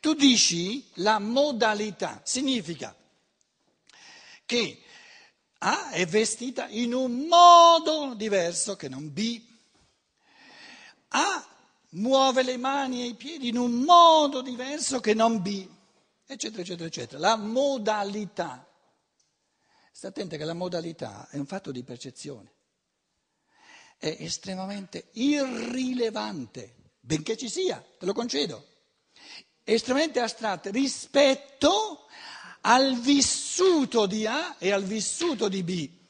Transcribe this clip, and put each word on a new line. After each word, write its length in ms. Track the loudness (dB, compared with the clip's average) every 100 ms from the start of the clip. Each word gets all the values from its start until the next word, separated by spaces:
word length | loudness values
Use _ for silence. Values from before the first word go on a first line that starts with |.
Tu 140 | -2
dici 720 | 4 4 4 2 0 -6 -8 -12
la 240 | -4 0 0
modalità, 1000 | 0 0 0 0 -2 0 -6 -6 -10 -10
significa 680 | -8 -4 -2 -4 -6 -12 -14 -16 _ _ _ _ _ _ _ _ _ -20 -20 -20 -20 -20 -4
che 360 | -2 -2 -6 -20 -20 -20 -20 _ _ _ _
A 320 | -2 -2 -4
è 160 | -4 0
vestita 640 | 0 0 -4 -8 -10 -10
in 260 | -6 -4
un 320 | -2 -2 -4 4
modo 880 | 10 12 12 10 8 2 -4 -6
diverso 600 | -6 -2 0 0 -4 -6 -8
che 120 | -10
non 240 | -12 -12
B, 300 | -6 -6 -6 -14 _ _ _ _ _ _ _ _ _ -20 -20 -20 -20 -20 _ _
A 360 | 0 0 -2 -8 _ _ _ _
muove 500 | -6 2 4 4 2
le 120 | 0 -2
mani 440 | -4 -4 -4 -6
e 40 | -8
i 80 |
piedi 340 | -10 -14 -8 -4
in 80 | -2
un 160 | -2 0
modo 600 | 6 8 10 8 4 -2
diverso 600 | -8 -10 -8 -6 -6 -4
che 140 | 0
non 280 | 2 2 0
B, 240 | -4 -8 -12 -20 _ _ _ _ _
eccetera, 360 | -12 -10 -10
eccetera, 240 | -10 -10 -10
eccetera. 320 | -10 -12 -2
La 180 | 0 0
modalità. 1300 | -2 -2 0 -2 -2 -2 -4 -6 -10 -8 -10 -10 -18 _ _ _ _ _ _ _ _ _ _ _ _
State 300 | -16 -14 -10
attenti 160 | -10 -8
che 80 |
la 100 | -8
modalità 720 | -8 -6 -6 -8 -12 -14 -14 -14
è 100 | -10
un 80 | -8
fatto 260 | -10 -10
di 100 | -12
percezione. 680 | -12 -14 -16 -16 -16 -16 -20 _ _ _ _ _ _ _ _ _ _ _ -20 -20 -20 _
È 180 | -8 -8
estremamente 880 | -10 -10 -10 -10 -8 -10 -12 -16 -14
irrilevante, 1600 | -4 0 0 -2 -6 -8 -6 -4 -2 -4 -4 -8 -10 -12 -16 -20 _ _ _
benché 360 | -6 -4 -4 -8
ci 120 | -6
sia, 360 | -4 -4 -4 -12 _
te 80 | -6
lo 60 |
concedo, 520 | -4 -4 -4 -4 -6 -18 _ _ _ _ _ -20 -20 _ _
è 80 | -2
estremamente 480 | -2 0 0 0 -2
astratta 500 | -4 -4 -6 -6 -4
rispetto 1400 | -2 -2 -4 -2 4 4 2 -4 0 2 2 -2 -8 _ -20 -20 -20 -20 -6
al 340 | 4 4 4 0
vissuto 1080 | 2 4 4 -2 -6 2 4 4 2 2 0
di 200 | 0 -4
A 300 | -4 -6 -4
e 120 | -2
al 120 | -2
vissuto 640 | -2 -6 -6 -4 -4 -2 -2
di 140 | -2
B. 280 | -4 -6 -6 _